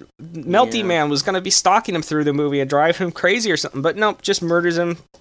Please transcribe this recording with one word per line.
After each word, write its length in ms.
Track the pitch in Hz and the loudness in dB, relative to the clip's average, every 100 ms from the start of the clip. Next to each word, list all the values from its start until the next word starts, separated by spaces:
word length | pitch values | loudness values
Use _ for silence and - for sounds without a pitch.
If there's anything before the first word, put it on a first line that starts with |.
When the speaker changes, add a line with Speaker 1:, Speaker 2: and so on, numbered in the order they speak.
| - | -20
Speaker 1:
<sighs> 140 | _ | _
Speaker 2:
Melty 580 | 165 165 156 196 247 240 | -16 -12 -2 2 2 2
Speaker 1:
Yeah. 40 | |
Speaker 2:
Man 240 | 190 170 147 | 0 0 0
was 140 | 147 | 0
gonna 180 | - 185 | 0 -2
be 100 | 190 | 0
stalking 440 | 175 185 202 220 | 2 4 2 0
him 80 | 175 | -4
through 220 | 151 151 | -2 0
the 80 | 147 | 0
movie 260 | 143 147 139 | 0 0 0
and 100 | 135 | 0
drive 280 | 143 160 170 | 2 2 0
him 160 | 180 | -4
crazy 400 | - 180 240 220 | -2 0 0 0
or 40 | 156 | -2
something, 240 | - 139 | -2 -4
but 140 | 165 190 | -4 0
nope, 260 | 214 190 | -2 -2
just 200 | - 196 | -4 -2
murders 340 | 170 170 175 170 | 0 0 0 0
him 220 | 175 170 - - | -2 -4 -12 -14